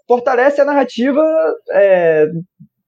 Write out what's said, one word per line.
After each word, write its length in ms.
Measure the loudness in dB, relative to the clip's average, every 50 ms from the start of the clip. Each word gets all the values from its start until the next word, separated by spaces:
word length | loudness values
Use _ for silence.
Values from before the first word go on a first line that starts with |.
| _
fortalece 540 | _ -2 -2 0 -2 -2 0 0 0 2 0
a 40 | 0
narrativa, 580 | 0 0 0 -2 -2 -4 -4 -2 -2 0 0 0 0 0 0 -2 -2 -4 -6 -10 -4 0
é, 540 | 2 2 4 2 2 2 2 2 2 0 0 -2 -8 -12 -14 _ _ -20 _ _ _ _